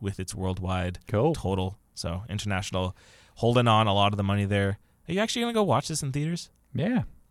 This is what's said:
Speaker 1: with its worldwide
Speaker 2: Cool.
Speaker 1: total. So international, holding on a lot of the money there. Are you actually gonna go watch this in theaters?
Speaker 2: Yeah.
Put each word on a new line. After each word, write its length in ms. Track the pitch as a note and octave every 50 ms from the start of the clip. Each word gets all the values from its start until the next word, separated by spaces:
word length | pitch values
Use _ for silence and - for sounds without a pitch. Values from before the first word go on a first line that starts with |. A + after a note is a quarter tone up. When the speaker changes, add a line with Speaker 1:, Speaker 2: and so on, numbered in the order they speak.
Speaker 1:
with 180 | G2+ G2 F#2+ -
its 160 | F#2 - -
worldwide 640 | F#2 F#2+ F#2 F#2 F#2 F#2 F2+ F#2 F#2 F#2 F2+ F2+ - -
Speaker 2:
Cool. 260 | - - G#2 B2 D#3+ E3
Speaker 1:
total. 440 | - - F#2+ F#2+ F#2+ F#2 F#2+ F#2+ - _ _ -
So 280 | - - E2+ E2+ F2+ G#2 A#2+
international, 680 | G2+ G2+ - G2+ G2 F#2 F#2+ - - F#2 F#2 F2+ - - - - - - - _ _
holding 320 | - - A#2 A#2+ B2 A#2+ A#2+
on 180 | A2 G#2+ A2
a 60 | G#2+ G2
lot 200 | G2+ G2+ G2+ G#2
of 20 |
the 60 | G2+ G2+
money 240 | G2 G2+ G2+ G2+
there. 320 | F#2+ G#2 G2+ G2 G2 G2+ - _ _ _ _ _ -
Are 40 | E3
you 80 | G3
actually 220 | G#3+ A3+ - A#3+ A#3
gonna 100 | A#3+ A#3
go 100 | A3 G#3
watch 260 | F3+ A#2+ B2 - -
this 140 | D#3+ D3 -
in 80 | C#3
theaters? 380 | C3 C#3+ D3 D#3+ E3+ E3 - - _ _ _ _ -
Speaker 2:
Yeah. 280 | - C#3 G#3 B3+ A3+ A#2+ - - - - _